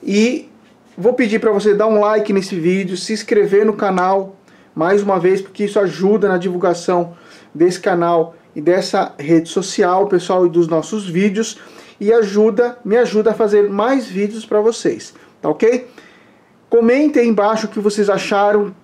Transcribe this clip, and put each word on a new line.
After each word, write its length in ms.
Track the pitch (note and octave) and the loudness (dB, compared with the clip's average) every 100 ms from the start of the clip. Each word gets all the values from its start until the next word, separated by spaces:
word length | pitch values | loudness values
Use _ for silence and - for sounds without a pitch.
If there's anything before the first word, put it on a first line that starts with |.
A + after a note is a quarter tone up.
E 480 | - G3+ A3+ C#4 - - _ _ _ - | -2 0 2 0 -8 -20 _ _ _ -2
vou 160 | F#3 | 0
pedir 240 | B3 A#3+ G#3+ | 2 0 0
pra 140 | A3+ | 0
você 240 | G3+ G#3 G3 | 0 2 2
dar 100 | G#3+ | 2
um 140 | G#3+ | 2
like 340 | G#3 G#3+ G#3 | 2 0 0
nesse 220 | G3 F#3 F#3 | -2 -2 -4
vídeo, 420 | E3 F#3 F#3+ F#3 | 0 0 -2 -8
se 160 | - | -6
inscrever 500 | G#3+ - G#3 G3 G3 | -8 0 0 4 2
no 100 | A3 | 2
canal, 640 | G#3+ G#3 F#3 F#3 G3 F#3+ - _ _ _ | 0 -2 0 0 0 -2 -14 _ _ _
mais 300 | - E3 G3+ | -4 0 0
uma 160 | G3+ F#3+ | 2 0
vez, 200 | F3 F#3+ | 2 0
porque 260 | F#3+ - G#3 | -4 -6 -2
isso 140 | G#3 | 0
ajuda 480 | G3 D3+ F#3+ G#3+ G3 | -2 0 0 2 2
na 120 | F#3 | 0
divulgação 760 | F#3 F3+ F#3 E3+ - F3+ E3+ - - - - | -2 -2 -2 -2 -2 -2 -2 -8 -20 -20 -20
desse 260 | D3 F3 F3 | 0 0 0
canal 540 | - F3 E3+ E3+ D#3+ - _ - | -2 0 0 0 0 -6 _ -6
e 60 | |
dessa 520 | D3+ F#3 F#3 G3+ F#3 - | 0 0 0 -2 -4 -6
rede 300 | D3 E3 E3 | 0 0 0
social, 580 | - F#3 - F#3 F#3 G3+ | -6 -6 -2 0 2 0
pessoal, 400 | F#3 E3+ F#3 F3 | -2 0 0 2
e 20 | |
dos 180 | E3+ E3+ | 2 0
nossos 400 | E3 D#3 A3 F#3+ | 0 -2 -8 -4
vídeos, 520 | E3+ G3+ G3 A3+ - - - - - | -2 0 -2 -6 -8 -20 -20 -20 -8
e 120 | G3+ | 0
ajuda, 680 | A#3 G#3 G3+ G#3+ G#3+ A#3+ A#3+ | 2 2 2 2 2 -2 -2
me 140 | G3 A3+ | -2 0
ajuda 320 | A3+ G3+ G#3+ | 0 0 0
a 60 | G#3+ | 0
fazer 340 | A3 G#3 G3+ | 2 2 2
mais 380 | G3 A3 C#4 A3 | 0 0 -2 -4
vídeos 400 | F#3 G#3 A3 - | -4 -4 -6 -4
pra 120 | G#3 | 0
vocês, 540 | G#3+ A3+ - G#2+ - - - _ | 0 0 -4 -6 -10 -20 -20 _
tá 80 | D3+ | -6
ok? 400 | D3+ A3 B3 - - - - _ _ _ _ _ | 0 0 0 -4 -20 -20 -20 _ _ _ _ _
Comentem 540 | A#3 A3+ B3+ D4+ C#4+ | 2 4 4 2 2
aí 60 | A#3 | 2
embaixo 400 | G#3 G#3 A3 A3 | 2 2 0 -4
o 20 | |
que 100 | A3 | -2
vocês 300 | G#3 G#3 G3+ | -2 0 0
acharam 640 | G3 - G3+ G3+ G#3 G3+ G3 | 0 0 0 2 2 0 -6